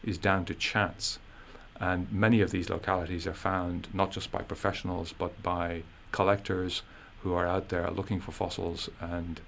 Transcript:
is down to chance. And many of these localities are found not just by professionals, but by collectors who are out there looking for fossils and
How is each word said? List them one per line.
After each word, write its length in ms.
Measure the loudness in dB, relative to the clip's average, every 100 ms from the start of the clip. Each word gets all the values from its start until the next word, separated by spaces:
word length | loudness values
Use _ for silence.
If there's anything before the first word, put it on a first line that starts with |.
is 140 | -2 0
down 280 | 4 4 2
to 80 |
chance. 640 | -2 0 2 2 0 -6 -6 -12 -20 -18 -18 -18 -4
And 320 | 0 0 0
many 280 | 4 6 8
of 100 | 6
these 180 | 2 0
localities 560 | -2 2 0 0 -4 -4
are 80 |
found 540 | -2 0 0 0 -4 -4
not 180 | 0 0
just 200 | 0 -4
by 100 | -6
professionals, 720 | -4 -2 0 0 -4 -4 -4 -4
but 240 | -6 -2
by 420 | -2 0 -2 -4 -8 -16 -8
collectors 720 | 2 4 4 2 0 0 -2 -6 -18 -20 -8
who 100 | 0
are 140 | 2 2
out 220 | 2 0
there 200 | -2 0
looking 300 | -2 -2 -2
for 120 | -4
fossils 580 | -4 -4 -2 -4 -4 -8 -8
and 400 | -6 -4 -4 -8